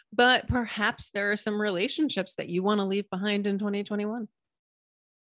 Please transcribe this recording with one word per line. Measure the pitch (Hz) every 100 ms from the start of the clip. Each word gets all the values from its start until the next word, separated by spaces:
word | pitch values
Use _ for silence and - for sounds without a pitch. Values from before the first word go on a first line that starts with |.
| -
but | 214 247 254 -
perhaps | 247 226 214 214 233 -
there | 202 202
are | 208
some | 214 208
relationships | 214 175 247 - 294 196 185 -
that | -
you | 175
want | 196 208
to | 196
leave | 202 202
behind | 185 208 202 202
in | 196
twenty | 208 202 202
twenty-one. | 208 208 240 240 _ _ _ _ _ _ _ _ _